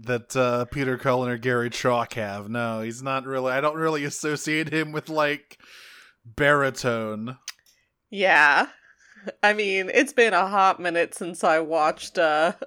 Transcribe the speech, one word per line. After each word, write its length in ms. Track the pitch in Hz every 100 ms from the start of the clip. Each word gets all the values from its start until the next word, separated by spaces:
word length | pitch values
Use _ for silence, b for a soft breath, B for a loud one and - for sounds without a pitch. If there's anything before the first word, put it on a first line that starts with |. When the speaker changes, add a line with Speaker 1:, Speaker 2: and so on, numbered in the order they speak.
Speaker 1:
that, 340 | 117 120 - 131
uh, 280 | 123 120 120
Peter 320 | 147 131 123
Cullen 320 | 139 127 123
or 80 | 120
Gary 320 | 127 123 120
Chalk 420 | - 127 120 113
have. 360 | 117 104 101 104
No, 320 | 120 117 110
he's 200 | 113 117
not 220 | 135 135
really, 280 | 127 131 127
I 80 | 131
don't 140 | 151 160
really 280 | 160 156
associate 680 | 143 - 151 147 156 156 156
him 220 | 156 156
with, 160 | 151 156
like, 500 | 156 147 147 _ - B B B B B B 117
baritone. 1120 | 110 143 147 135 127 127 117 110 107 113 131 - - _ _ _ _ _
Speaker 2:
Yeah. 560 | 196 190 147 147 147 - B B B B 214 196 -
I 100 | 208
mean, 380 | 214 202 190 185
it's 200 | - 285
been 200 | - 226
a 120 | 180 190
hot 320 | 202 190 -
minute 340 | 175 165 165
since 280 | - 175 180
I 180 | 190 160
watched, 580 | 156 160 151 160 - 185
uh, 340 | 160 151 165 -